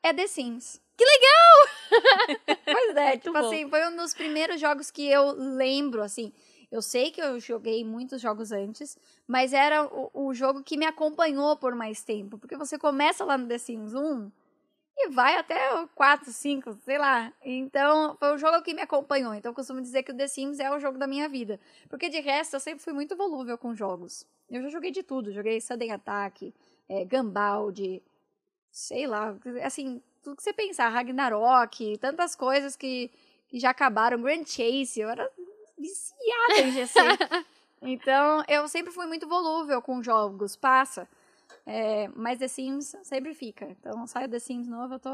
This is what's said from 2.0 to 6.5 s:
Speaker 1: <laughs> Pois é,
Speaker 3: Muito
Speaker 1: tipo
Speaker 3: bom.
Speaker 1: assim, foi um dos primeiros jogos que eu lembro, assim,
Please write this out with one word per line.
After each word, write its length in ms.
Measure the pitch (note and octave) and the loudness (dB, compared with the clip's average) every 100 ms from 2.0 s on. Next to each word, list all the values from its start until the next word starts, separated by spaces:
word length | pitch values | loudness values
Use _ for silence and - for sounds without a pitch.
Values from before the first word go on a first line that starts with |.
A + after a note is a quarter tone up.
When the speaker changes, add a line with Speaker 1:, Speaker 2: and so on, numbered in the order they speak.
| - F#4+ G4+ - - - | 8 6 4 0 -2 -2
Speaker 1:
<laughs> 80 | |
Pois 300 | - G#4+ A#4 | 0 2 2
é, 120 | D4 C#4+ | 4 2
Speaker 3:
Muito 120 | B3 | 2
Speaker 1:
tipo 100 | E4+ | 0
Speaker 3:
bom. 60 | D4+ - | 0 0
Speaker 1:
assim, 220 | D#4+ C#4+ | -2 0
foi 180 | D4+ E4+ | 0 0
um 80 | |
dos 180 | E4+ E4+ | -4 -8
primeiros 460 | - D#4 D4+ D#4+ E4 | -6 -4 -2 -2 -2
jogos 300 | D4 C#4+ D4 | -2 -2 -6
que 160 | - C#4+ | -6 2
eu 240 | C#4 C#4+ | 4 4
lembro, 680 | C#4 C4 C4 C4 C#4 C#4+ A#3 | 0 -6 -2 0 0 -2 -4
assim, 300 | G#3 - G#3+ _ _ | -6 -8 -12 _ _